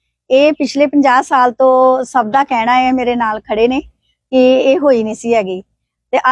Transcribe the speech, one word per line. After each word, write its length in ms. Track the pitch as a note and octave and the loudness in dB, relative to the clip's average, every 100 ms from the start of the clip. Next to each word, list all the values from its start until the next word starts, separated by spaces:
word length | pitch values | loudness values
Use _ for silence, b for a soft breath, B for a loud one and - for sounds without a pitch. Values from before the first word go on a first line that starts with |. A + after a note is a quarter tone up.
| _ _ - | _ _ -2
ਇਹ 220 | C4 D4 | 2 2
ਪਿਛਲੇ 340 | D4+ C4+ C#4 D4 | 0 -4 -2 0
ਪੰਜਾਹ 360 | D4 C4+ B3 | 2 2 0
ਸਾਲ 300 | C4 C#4 B3 | 0 0 0
ਤੋਂ 520 | A#3+ C4 B3+ C4 B3+ | 2 2 4 2 0
ਸਭ 220 | B3+ B3+ G#3+ | -2 -4 -2
ਦਾ 180 | C4+ | -2
ਕਹਿਣਾ 360 | C#4 B3 A3+ B3+ | -2 -2 0 0
ਹੈ, 120 | B3+ | 0
ਮੇਰੇ 240 | B3+ A#3+ A#3+ | -2 -2 -4
ਨਾਲ 240 | A3+ A3 | -4 -6
ਖੜੇ 280 | - G#3+ A#3 | -6 -2 0
ਨੇ, 120 | C4+ - _ _ _ _ | -2 -8 _ _ _ _
ਕਿ 300 | B3+ B3+ C4 | 2 4 4
ਇਹ 180 | C4 D4 | 2 2
ਹੋਈ 240 | C#4+ A#3+ | 2 0
ਨਹੀਂ 120 | A3 | -2
ਸੀ 200 | A3 A#3 | -6 -2
ਹੈਗੀ। 280 | A#3 F#3+ F#3 - _ _ _ _ | -2 -2 -8 -12 _ _ _ _
ਤੇ 80 | B3+ B3+ | -2 0